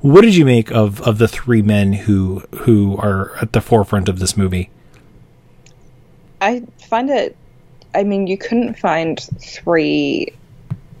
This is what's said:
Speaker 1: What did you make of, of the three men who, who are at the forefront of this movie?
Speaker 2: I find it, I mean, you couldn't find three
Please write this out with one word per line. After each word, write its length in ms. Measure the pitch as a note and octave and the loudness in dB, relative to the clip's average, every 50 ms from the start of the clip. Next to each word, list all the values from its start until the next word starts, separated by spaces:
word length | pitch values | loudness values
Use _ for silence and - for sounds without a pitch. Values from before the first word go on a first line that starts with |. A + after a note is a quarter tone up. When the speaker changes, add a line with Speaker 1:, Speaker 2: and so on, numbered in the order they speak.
Speaker 1:
What 200 | - C#3 D3 G3 | 2 4 6 6
did 140 | A#3 A3+ F#3+ | 6 6 6
you 100 | F3 D3 | 4 4
make 260 | C3 B2 A2+ A2 - | 4 4 2 2 0
of, 300 | A#2 A2+ G#2+ G2+ G2 - | 0 2 2 0 0 -2
of 160 | - A#2+ G#2+ | -2 -2 0
the 100 | G#2+ A#2 | 2 0
three 340 | G#2+ - - - B2 A#2+ A2 | 0 0 -6 -2 0 0 2
men 320 | G2+ G#2+ G#2+ G#2 G2+ G2 G2+ | 2 2 2 2 2 0 0
who, 500 | G2+ - G#2+ G2+ F#2+ F#2+ F#2 F#2+ F#2+ - - | -2 0 0 0 0 0 -2 -4 -8 -12 -16
who 460 | - - - B2 A2+ G2+ G2+ G2 G2 | -12 -4 2 2 4 4 4 2 -2
are 380 | G2 - G#2 G2 F#2+ F#2 - - - | -2 -2 -2 -2 -2 -4 -6 -6 -8
at 120 | A#2 G#2+ - | -6 -2 -2
the 80 | A2 | -2
forefront 480 | - - A#2+ A2 F#2+ - G#2+ G2+ F2+ G#2 | 0 2 2 2 2 2 -2 -2 -2 -2
of 100 | F#2 F#2 | -4 -2
this 180 | F#2+ - - | -4 -4 -2
movie? 320 | G#2 F#2+ F#2 F#2 F2+ F#2 - _ _ _ - - - _ _ _ - - _ _ _ _ _ _ _ _ - - _ _ - _ - - _ _ _ _ - - - | -2 -2 -2 -2 -4 -6 -8 _ _ _ -20 -20 -20 _ _ _ -20 -20 _ _ _ _ _ _ _ _ -20 -20 _ _ -20 _ -20 -20 _ _ _ _ -18 -8 -2
Speaker 2:
I 220 | F#3+ G#3 B3 B3 A#3 - _ _ - - | -2 -2 -2 -4 -8 -14 _ _ -8 -4
find 200 | A3+ A#3 B3+ C#4+ | -4 -2 0 0
it, 260 | C#4 A3 - - - _ - - _ - _ _ - - - - - | 0 -2 -2 -4 -8 _ -20 -20 _ -20 _ _ -20 -20 -16 -4 -2
I 80 | G3 G3+ | -2 0
mean, 240 | G#3 G3 G3 G3 | 0 0 -2 -2
you 100 | F3+ F#3+ | -4 -4
couldn't 400 | G3 - - A3+ A#3+ A#3 - A3+ | -6 -4 -2 -2 -2 -2 -2 -6
find 420 | - - F3+ D#3 E3 E3 E3 D3 - - - - - | -4 -2 -2 -2 0 -2 -4 -6 -6 -8 -12 -12 -12
three 920 | - - - - - F3 E3+ D#3+ D3+ D3 D3+ D3 C#3+ C#3+ - - - - _ - - _ - - - - - - - - - - | -14 -18 -18 -8 -2 0 2 2 2 2 0 -2 -2 -2 -4 -4 -6 -8 _ -20 -20 _ -20 -20 -12 -12 -12 -12 -14 -20 -14 -6